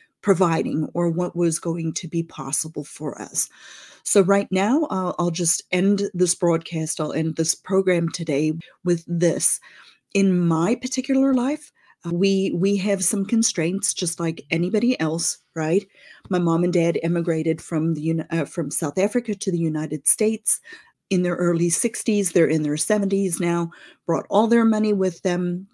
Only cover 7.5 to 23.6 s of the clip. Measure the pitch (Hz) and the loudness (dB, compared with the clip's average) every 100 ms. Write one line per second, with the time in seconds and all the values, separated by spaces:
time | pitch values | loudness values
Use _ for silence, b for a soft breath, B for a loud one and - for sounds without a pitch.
7.5 | - - 196 190 175 165 - 165 139 156 | -4 -2 0 2 2 0 -4 -2 0 0
8.5 | 165 B B 180 170 - 170 170 - - | -2 B B -2 -2 -2 0 2 2 0
9.5 | - B B B B _ 202 196 180 170 | -4 B B B B _ 2 4 4 4
10.5 | 160 175 247 254 - 254 269 269 254 247 | 2 2 0 -4 -4 0 2 4 2 0
11.5 | 302 - _ b b 175 175 196 196 190 | -4 -8 _ b b -6 0 2 2 0
12.5 | 175 196 202 202 196 196 202 196 226 226 | 0 2 2 0 0 0 -2 0 2 0
13.5 | - 165 190 - - 170 - 170 165 - | 0 -2 -2 -4 -4 -4 -4 -4 -4 -2
14.5 | 165 175 208 233 - 160 165 165 - _ | -2 0 2 2 0 -2 -2 -4 -6 _
15.5 | 165 156 180 202 B B B B 180 170 | -4 0 0 -2 B B B B 0 2
16.5 | 165 175 170 170 165 170 170 165 160 160 | 2 2 2 2 0 0 -2 0 0 0
17.5 | 160 - 160 165 156 160 160 160 165 139 | -2 -2 -2 -2 -2 -2 -2 -2 -4 -4
18.5 | - 143 - 151 180 202 240 240 202 - | -4 -6 -4 -4 0 0 0 -4 -6 -2
19.5 | 170 165 156 160 156 - - 214 220 - | 0 0 -2 -4 -4 -2 0 0 0 -4
20.5 | - B B B B - 185 180 175 175 | -6 B B B B -2 0 0 0 2
21.5 | 170 170 - 233 - - 208 190 180 160 | 2 2 0 -2 -4 0 0 2 4 4
22.5 | 156 151 151 - 214 202 196 196 175 175 | 2 0 -2 0 0 2 0 0 0 0
23.5 | 170 | 0